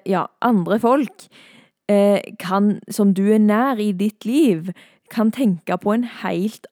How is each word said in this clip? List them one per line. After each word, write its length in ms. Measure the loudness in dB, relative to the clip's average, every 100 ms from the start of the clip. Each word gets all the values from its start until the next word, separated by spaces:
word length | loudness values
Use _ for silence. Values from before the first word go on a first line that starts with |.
| -2
ja, 180 | -2 -4 _
andre 380 | 0 0 0 0
folk, 480 | 2 2 -2 -8 -20 -20 -20 -20 _ _ 0
eh, 300 | 2 4 2 -2 -12
kan, 400 | -4 0 2 0 -6
som 240 | 0 2
du 120 | 2 2
er 80 | 4
nær 400 | 4 2 0 -2
i 120 | -4
ditt 340 | -2 -4 -4 -4
liv, 460 | 2 2 0 -4 -12 -20 _ _
kan 200 | -2 -2
tenke 460 | 0 0 -2 -4 -4
på 160 | -2
en 140 | -2 -4 -8
helt 420 | -6 -4 -4 -8 -14